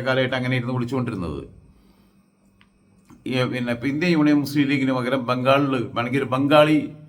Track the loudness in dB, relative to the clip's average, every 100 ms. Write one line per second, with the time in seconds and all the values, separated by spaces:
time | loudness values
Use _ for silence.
0 | 0 0 0 -2 -2 -2 -2 -4 -2 -4
1 | -4 -4 -6 -8 -10 -18 -20 _ _ _
2 | _ _ _ _ _ _ _ _ _ _
3 | _ -14 -6 -2 -2 -2 -4 -4 -4 -2
4 | 2 4 4 2 0 0 0 0 0 0
5 | -2 -2 -2 0 2 2 2 -2 -4 -4
6 | -2 -2 -2 0 4 6 6 4 0 -10